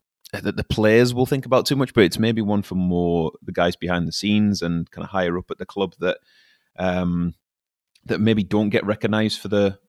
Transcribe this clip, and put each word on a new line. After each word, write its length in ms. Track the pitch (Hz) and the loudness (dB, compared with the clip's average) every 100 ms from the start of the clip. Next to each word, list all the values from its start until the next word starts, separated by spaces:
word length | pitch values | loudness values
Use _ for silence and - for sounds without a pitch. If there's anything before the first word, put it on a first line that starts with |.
| _ _ - | _ _ -16
that 220 | - - - | -6 -4 -4
the 80 | |
players 500 | - - 107 113 123 | -4 2 6 6 4
will 120 | 123 131 | 2 0
think 200 | 139 123 | -2 0
about 200 | 127 - | 0 2
too 100 | 139 | 0
much, 180 | 131 | 2
but 100 | - | 4
it's 160 | 90 - | 4 4
maybe 220 | 113 113 | 0 0
one 200 | 104 104 | 0 -2
for 140 | - 92 | -2 -2
more 560 | 90 87 87 85 80 - | 0 2 2 0 -2 -6
the 100 | - | -8
guys 240 | 90 90 - | -2 0 -2
behind 320 | 85 87 80 | -4 -2 -2
the 40 | |
scenes 500 | - 104 104 107 95 | -4 0 2 2 0
and 300 | 85 85 85 | -2 -4 -6
kinda 160 | - - | -10 -6
higher 300 | 95 90 87 | -2 -2 -4
up 120 | - | -8
at 60 | - | -12
the 80 | 95 | -10
club 300 | 101 98 - | -4 -4 -2
that, 180 | 87 - _ _ _ _ _ - | -4 -4 _ _ _ _ _ -6
um, 560 | 92 90 90 87 87 - _ _ _ _ _ _ - | -4 -2 -2 -2 -4 -6 _ _ _ _ _ _ -6
that 140 | 90 | 0
maybe 240 | 107 107 | 2 2
don't 260 | 92 104 104 | 0 0 0
get 160 | 107 98 | 0 -2
recognised 540 | 104 110 107 110 - | -2 -2 0 -2 -4
for 80 | 98 | -4
the, 300 | 101 98 95 | 0 0 -2